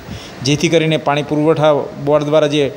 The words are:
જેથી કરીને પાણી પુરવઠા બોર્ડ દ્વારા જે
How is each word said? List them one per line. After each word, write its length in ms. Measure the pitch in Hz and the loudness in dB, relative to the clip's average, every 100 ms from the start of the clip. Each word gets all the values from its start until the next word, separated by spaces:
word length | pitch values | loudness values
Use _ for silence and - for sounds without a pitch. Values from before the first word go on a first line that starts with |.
| - 110 - - | -14 -14 -14 -6
જેથી 260 | 127 147 175 | -2 0 2
કરીને 280 | 165 160 156 | 2 2 0
પાણી 260 | - 143 | 0 -2
પુરવઠા 500 | 147 151 151 151 151 143 | -2 0 2 2 4 2
બોર્ડ 500 | - - 143 151 147 | -2 -6 0 0 2
દ્વારા 220 | 156 151 | 2 2
જે 260 | 147 139 | 0 -2